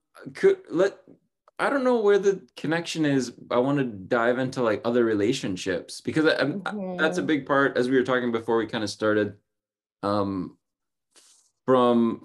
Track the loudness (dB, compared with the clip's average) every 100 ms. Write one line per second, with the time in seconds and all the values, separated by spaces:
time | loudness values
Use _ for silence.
0 | _ -20 -18 0 2 2 -2 0 0 -2
1 | -20 -20 _ _ _ -4 -2 0 0 2
2 | 4 4 4 0 -4 -10 -4 -4 -4 -2
3 | 0 2 0 -6 -2 0 2 0 -2 -6
4 | -4 0 2 0 -2 -2 0 0 0 2
5 | 2 2 0 -2 -4 -6 -4 -6 -6 -12
6 | -6 0 2 2 -2 -4 -8 -8 -8 -2
7 | -2 -2 -2 -2 0 2 2 0 2 2
8 | 2 0 0 -2 0 -2 0 -4 -6 -2
9 | 0 2 0 -6 _ _ _ _ _ _
10 | -2 -2 -2 -4 -8 -12 _ _ _ _
11 | _ _ _ _ _ _ 2 4 4 4
12 | 2 0